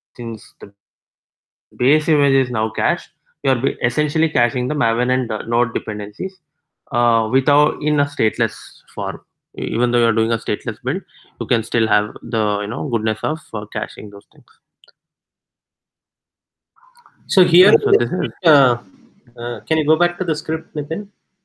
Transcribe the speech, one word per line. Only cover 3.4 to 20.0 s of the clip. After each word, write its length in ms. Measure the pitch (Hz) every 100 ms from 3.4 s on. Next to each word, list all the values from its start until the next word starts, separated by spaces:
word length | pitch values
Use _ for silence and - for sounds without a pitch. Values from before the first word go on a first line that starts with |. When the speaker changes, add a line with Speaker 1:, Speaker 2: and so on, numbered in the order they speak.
Speaker 1:
you 80 | 135
are 60 | 123
ba-, 260 | 135 - 123
essentially 440 | 135 151 156 160
caching 400 | 147 120 131 123
the 60 | 151
Maven 360 | 117 113 123
and, 220 | 131 120
uh, 100 | 107
node 300 | - 117 120
dependencies, 680 | 110 - 104 101 - 190 - _ _ _ _ _
uh, 360 | 117 120 113 110
without 500 | 127 147 147 151 -
in 180 | 151 151
a 40 | 147
stateless 520 | - 113 - 113 - - - _ -
form. 260 | 98 95 - _ _ -
E-, 40 |
even 280 | - 113 120
though 100 | 120
you 60 | 117
are 60 |
doing 200 | 110 113
a 60 | 117
stateless 380 | - 107 - 107 123
build, 160 | 175 - - - -
you 60 | 113
can 160 | 117
still 260 | 113 120 110
have 240 | 104 104 -
the, 360 | 113 110 107 104
you 60 | 104
know, 220 | 127 156
goodness 280 | 117 110 110
of, 180 | 123 156 - 107
uh, 100 | 104
caching 380 | 110 104 - 107
those 160 | 101 -
things. 120 | - 120 _ _ _ - _ _ _ _ _ _ _ _ _ _ _ _ _ _ _ _ _ _ _ - _ - _ -
Speaker 2:
So 180 | - 156
here, 280 | 170 190
Speaker 1:
Okay, 120 | 226 -
so 80 |
this 180 | 226 123
is 220 | 185 180 - 175
Speaker 2:
uh, 320 | 147 131 120 - - - _ - -
uh, 220 | 120 113
can 180 | - 160
you 80 | 147
go 80 |
back 240 | 156